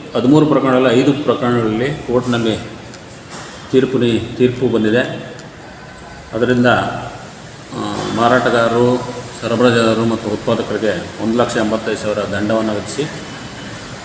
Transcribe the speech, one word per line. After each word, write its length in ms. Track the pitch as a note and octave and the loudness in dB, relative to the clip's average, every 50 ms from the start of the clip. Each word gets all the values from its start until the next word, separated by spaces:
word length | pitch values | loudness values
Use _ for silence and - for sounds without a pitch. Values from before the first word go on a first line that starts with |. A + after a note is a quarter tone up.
| - - - | -14 -4 -4
ಹದಿಮೂರು 300 | B2 A2 B2+ D3 D#3 D3+ | 0 4 6 6 6 6
ಪ್ರಕರಣಗಳಲ್ಲಿ, 540 | D3+ D3 C3 C3 C3+ B2+ B2+ C3 B2+ A2+ B2+ | 6 2 2 2 4 4 4 4 4 4 4
ಐದು 120 | C3+ D3 C3+ | 4 4 2
ಪ್ರಕರಣಗಳಲ್ಲಿ 840 | C3 - B2+ A2+ G2 B2 A#2+ A#2+ A#2+ A2+ G#2+ A2 A2 B2 C#3+ D3+ | 2 2 0 0 2 2 0 2 2 2 0 0 0 -2 -2 -4
ಕೋರ್ಟ್‌ನಲ್ಲಿ 640 | D3+ - - A#2+ B2 A#2+ B2 B2 A#2 A2+ A2+ G#2+ F2+ - - - - - - - - - - - - - - - - - - - - - - | -6 -4 0 0 0 0 0 0 0 0 0 -2 -2 -6 -12 -14 -16 -16 -16 -18 -18 -18 -18 -18 -20 -18 -16 -16 -14 -14 -14 -16 -16 -10 2
ತೀರ್ಪು 280 | - C3 B2+ B2+ - A#2 | 4 4 4 4 2 2
ನೀ-, 200 | B2 A#2 A2+ A2 | 2 2 2 0
ತೀರ್ಪು 500 | G2 - - - B2+ B2 A#2+ - C3 A#2+ | -2 -4 0 2 2 2 4 2 0 0
ಬಂದಿದೆ. 640 | G#2+ A#2 G#2+ G#2+ G#2+ B2 C3 - - - - - - - - - - - - - - - - - - - - - - - - - - | 2 2 2 4 2 2 2 0 -4 -10 -10 -12 -14 -16 -16 -18 -18 -18 -18 -18 -18 -18 -18 -18 -18 -18 -18 -18 -18 -18 -16 -8 -2
ಅದರಿಂದ, 340 | A2+ A#2+ A#2 B2+ B2 A#2+ | 0 2 2 4 4 6
ಆ, 440 | B2 A2+ F#2+ F#2 - - - - - - - - - - - - - - - - - - A#2+ G#2+ G#2 G2+ G#2 G#2 G2+ G2+ | 4 4 4 2 -2 -4 -8 -10 -10 -12 -14 -16 -16 -16 -16 -18 -18 -18 -18 -16 -14 -10 -8 -6 -6 -6 -6 -6 -4 0
ಮಾರಾಟಗಾರರು, 1000 | G#2+ A#2 A#2 B2+ B2+ A#2+ B2+ A2+ A#2+ A#2 A2+ A2+ A#2+ B2 B2 B2+ B2+ B2 - - - - - - - A#2+ | 2 4 4 4 4 4 4 4 4 4 4 4 4 4 4 4 0 -2 -6 -10 -10 -12 -12 -12 -8 -4
ಸರಬರಾಜುದಾರರು 600 | A2 A2+ A2+ B2 B2 A#2 A#2 A#2 A2 A2 A2 A#2 | -2 2 4 6 6 6 6 4 4 4 2 2
ಮತ್ತು 260 | A#2 A2+ G#2 - G#2+ | 0 0 0 -2 -4
ಉತ್ಪಾದಕರಿಗೆ 920 | G#2 G#2 - - A#2 G#2+ A2 - G#2 G#2 G#2+ G#2 F#2 F2 E2+ - - - G2+ | -4 -2 0 0 0 0 0 -2 -2 0 0 0 0 -2 -4 -8 -8 -4 -2
ಒಂದು 160 | A2 A2+ B2 | 0 2 2
ಲಕ್ಷ 180 | A#2 A2 - | 2 2 2
ಎಂಬತ್ತೈದು 420 | B2 A2 G#2+ A2 A2 - A#2 G#2+ G2 | 0 0 0 0 -2 -2 -2 -4 -2
ಸಾವಿರ 200 | - G#2+ G#2 G#2 | -2 -2 -2 -2
ದಂಡವನ್ನು 560 | G2+ F#2+ G2 G2+ G#2 G#2 A2 A2 A2 A2 G#2+ | -2 -2 -2 -2 0 0 0 0 0 0 -2
ವಿಧಿಸಿ 280 | G2+ G2 - - - D3 D#3 - - - - - - - - - - - - - - - - - - - | -4 -4 -6 -4 -4 -4 -4 -6 -10 -12 -12 -14 -14 -12 -12 -12 -12 -12 -12 -12 -14 -14 -14 -14 -14 -14